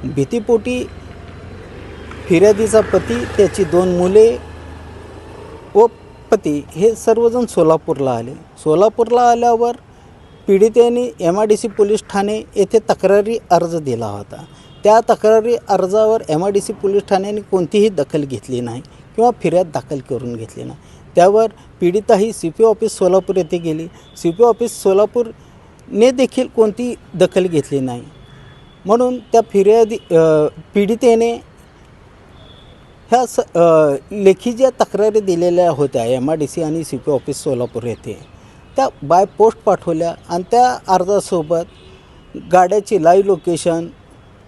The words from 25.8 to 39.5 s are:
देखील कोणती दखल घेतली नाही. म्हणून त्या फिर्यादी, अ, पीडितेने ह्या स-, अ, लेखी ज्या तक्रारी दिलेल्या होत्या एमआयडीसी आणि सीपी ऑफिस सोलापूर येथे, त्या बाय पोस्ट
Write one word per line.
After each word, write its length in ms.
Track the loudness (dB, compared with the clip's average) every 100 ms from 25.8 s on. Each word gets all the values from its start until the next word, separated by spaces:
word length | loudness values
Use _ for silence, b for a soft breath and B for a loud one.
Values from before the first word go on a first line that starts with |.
| -10 2 2
देखील 360 | 2 -2 -2 -6
कोणती 480 | 0 0 0 -8 -10 -14
दखल 340 | -2 0 0 -2
घेतली 320 | -2 -4 -4
नाही. 240 | -4 -8 -14 -20 -20 B B B B -16 -2
म्हणून 340 | 0 0 -4
त्या 220 | 0 0
फिर्यादी, 560 | 2 2 4 4 2 -2 0
अ, 360 | 2 4 2 0 -4 -6
पीडितेने 600 | -2 0 2 2 2 0 -4 -14 _ -20 -20 -20 -20 -20 -20 -20 -20 -20 -20 -20 -20 -20 -20 -2
ह्या 140 | 0 0
स-, 140 | -4
अ, 560 | -4 2 4 6 4 0 -6
लेखी 400 | 0 2 2 -2
ज्या 180 | 0 0
तक्रारी 500 | 0 -4 0 0 0
दिलेल्या 520 | -2 0 2 2 2
होत्या 340 | 2 -2 -2 -2
एमआयडीसी 580 | -2 -2 -2 -4 -6
आणि 200 | -6 -6
सीपी 280 | -8 -8 -4
ऑफिस 260 | -4 -4 -8
सोलापूर 460 | -6 -4 -6 -8
येथे, 340 | -10 -10 -12 -16 -18 -20 b b -10 -2
त्या 120 | -2 -4
बाय 220 | 0 2 2 2
पोस्ट 260 | 0